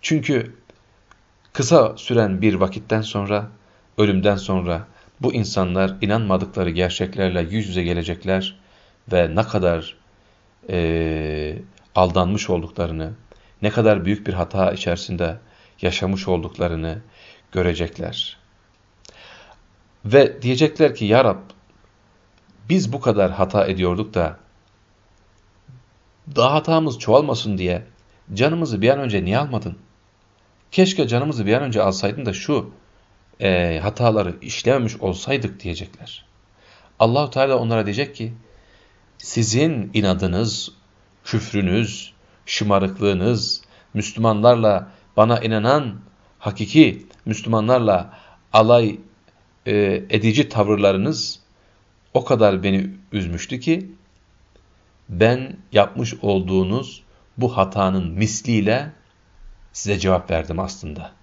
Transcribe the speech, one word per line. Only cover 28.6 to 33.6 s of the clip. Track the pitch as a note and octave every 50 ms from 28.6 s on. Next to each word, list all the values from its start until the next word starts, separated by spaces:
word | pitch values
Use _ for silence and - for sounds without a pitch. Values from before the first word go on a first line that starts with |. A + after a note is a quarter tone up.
| E3 C#3+ A2+ G2 G2
bir | A#2
an | C#3 C#3
önce | C#3 B2+ G#2 G2+ F#2
niye | F2 G2 B2
almadın? | D3 C#3+ B2 A2 - G2+ E2 - - _ _ _ _ _ _ _ _ _ _ _ _ _ _ _ _ _
Keşke | - - F#3 F#3 F#3+ - D3+ A#2
canımızı | A#2 A#2+ C3+ D3+ D3 A#2+ G#2+
bir | F#2+ G#2+
an | B2+ C#3+
önce | C3+ A2+ G#2+ G2+
alsaydın | G2 F#2+ F#2+ - G2+ - D3 C#3
da | G#2 F#2+
şu, | - - - D3 B2+ G#2 - - - _ _ _ _ _ _ _ _ _ _ _ _
e, | - G#2 F#2+ F2